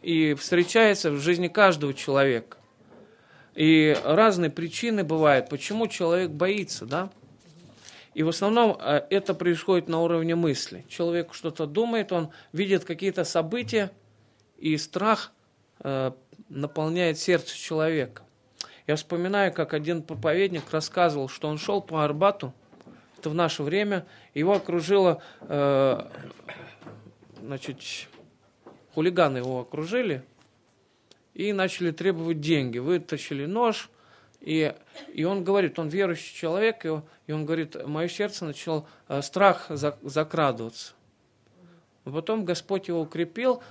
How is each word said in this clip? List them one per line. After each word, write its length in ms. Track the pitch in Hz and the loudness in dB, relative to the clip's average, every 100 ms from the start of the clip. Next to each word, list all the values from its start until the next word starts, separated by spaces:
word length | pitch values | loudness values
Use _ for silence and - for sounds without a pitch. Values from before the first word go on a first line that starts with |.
и 320 | - 165 156 | -2 2 2
встречается 760 | 139 - 175 175 226 220 196 165 | 2 2 2 4 6 6 4 0
в 80 | 143 | 0
жизни 300 | 151 175 180 | 2 2 0
каждого 460 | 214 196 156 143 | 4 6 6 -2
человека. 640 | 135 - 139 135 117 - - _ _ _ - - _ _ - - | -4 0 2 4 2 -4 -18 _ _ _ -20 -20 _ _ -20 -12
И 420 | - 156 160 156 139 | 0 6 6 6 4
разные 460 | - 165 220 180 160 | 2 4 6 4 0
причины 520 | 143 165 - 233 214 | -2 -8 -4 -2 -2
бывают, 460 | 156 160 151 135 127 | 0 4 6 4 2
почему 380 | 143 - 214 226 | -6 -6 -2 -2
человек 420 | - 170 175 180 | -2 0 2 0
боится, 540 | 147 185 208 170 - | 0 0 0 -4 -8
да? 260 | 117 151 190 - - _ - - - - - - - | -6 -6 -6 -12 -20 _ -20 -20 -20 -20 -20 -20 -10
И 100 | - | -2
в 60 | 156 | -2
основном, 480 | 165 196 233 226 - | 0 2 4 4 2
а, 280 | 127 147 - | 0 0 2
это 240 | 196 196 | 0 0
происходит 560 | 175 175 165 - 180 165 | -2 0 0 2 2 2
на 120 | 165 | 0
уровне 340 | 170 170 165 | 2 2 0
мысли. 500 | 170 165 131 - 90 - | 2 2 0 -4 -12 -12
Человек 420 | - 170 170 170 | -4 -2 -2 -4
что-то 320 | - 165 156 | -8 -8 -6
думает, 480 | 151 156 233 233 196 | -4 -2 0 -2 -2
он 160 | 180 156 - - | -2 -2 -8 -10
видит 320 | 151 196 190 | -4 0 0
какие-то 400 | 185 160 190 185 | 0 -4 -4 -2
события, 680 | 160 170 160 240 240 226 196 - _ _ _ _ _ _ | -2 0 0 -4 -2 0 -2 -6 _ _ _ _ _ _
и 180 | 160 151 | -2 0
страх, 560 | - 170 208 208 - _ _ _ _ - | -2 -2 2 0 -2 _ _ _ _ -10
а, 340 | 139 135 131 131 _ - - | -6 -2 -2 -6 _ -20 -14
наполняет 680 | 135 147 165 156 170 175 156 | -8 -6 -2 -2 0 0 0
сердце 380 | - 170 - - | 2 0 0 -10
человека. 680 | - 156 160 156 117 - - _ _ - - - - | -6 0 0 0 -2 -8 -20 _ _ -18 -16 -8 -4
Я 100 | 151 | -2
вспоминаю, 560 | - 170 180 202 180 | -2 -4 0 2 2
как 220 | 170 156 | 0 -2
один 280 | 156 151 170 | -2 -2 -4
проповедник 680 | 156 156 160 170 196 170 - | -6 -4 0 2 2 -2 -4
рассказывал, 580 | 156 151 - 175 143 135 | -4 -2 2 2 2 -4
что 200 | - 151 | -6 -6
он 100 | 151 | -4
шёл 240 | - 202 | -2 -2
по 220 | - 160 | -2 0
Арбату, 480 | 147 147 196 202 131 - _ - - - _ - | 0 2 2 2 -6 -12 _ -20 -20 -20 _ -10
это 120 | 156 | -4
в 40 | |
наше 300 | 160 165 - | 0 0 0
время, 420 | 143 185 208 190 - - - | -2 0 0 -2 -6 -16 -10
его 200 | 139 170 | -2 2
окружило, 680 | 202 190 175 160 202 180 151 - - | 2 2 -2 2 4 4 2 -4 -18
э, 680 | - 143 139 135 135 120 - - - - - - - - - - - - - - | -4 0 2 4 4 2 -4 -14 -18 -18 -18 -18 -18 -20 -20 -20 -20 -20 -20 -18
значит, 360 | 110 135 - 135 - - - - - _ _ _ - - _ | -12 -10 -10 -12 -12 -12 -14 -20 -20 _ _ _ -20 -20 _
хулиганы 440 | - 170 180 156 131 | -2 0 4 2 2
его 200 | 123 127 | -4 -6
окружили 640 | 123 151 165 240 226 131 - _ _ _ _ _ _ _ _ _ _ | -6 -8 -4 -2 -2 -4 -8 _ _ _ _ _ _ _ _ _ _
и 180 | - 202 | -6 -2
начали 380 | 202 185 - 170 | 0 0 0 -4
требовать 500 | 160 180 165 165 156 | -2 -2 -2 -2 -2
деньги. 380 | 151 156 127 120 | 0 0 0 -4
Вытащили 680 | 135 175 - 147 - 139 | -2 -2 -2 -8 -6 -6
нож, 460 | 147 214 240 214 - _ _ - _ _ | -4 0 0 0 -6 _ _ -20 _ _
и, 320 | - 160 151 - _ - - | -2 0 0 -2 _ -20 -12
и 120 | - | -4
он 180 | 165 196 | -2 -2
говорит, 380 | 175 202 185 - | 2 2 2 -2
он 80 | 156 | -4
верующий 440 | 180 190 165 - - | 0 -2 -2 -8 -6
человек, 480 | 165 180 226 226 | -4 0 0 0
и 40 | 160 | -4
он, 140 | 156 151 _ - | -4 -6 _ -8
и 60 | |
он 120 | 156 | -6
говорит, 440 | 156 165 156 160 139 | -2 -2 -4 -8 -6
"Моё 180 | 156 175 | -4 -4
сердце 380 | 175 202 202 | -2 -4 -4
начало, 420 | 165 139 - 156 151 - - | -10 -8 -4 -4 -6 -14 -6
э, 120 | 139 | -6
страх 460 | 139 185 196 - - | -2 4 6 6 0
за-, 300 | 147 147 - | -4 -4 -4
закрадываться". 880 | 143 143 156 165 143 117 113 - - - _ _ _ _ _ _ 175 _ _ _ | -4 -2 0 2 0 0 -6 -12 -16 -20 _ _ _ _ _ _ -20 _ _ _
Но 80 | 147 | -10
потом 320 | 147 165 220 | -6 -4 -2
Господь 420 | 180 170 - 196 190 | -2 -4 -2 -4 -2
его 140 | 170 | -4
укрепил, 640 | 156 160 165 220 254 254 - | -2 -4 -6 -2 0 0 -4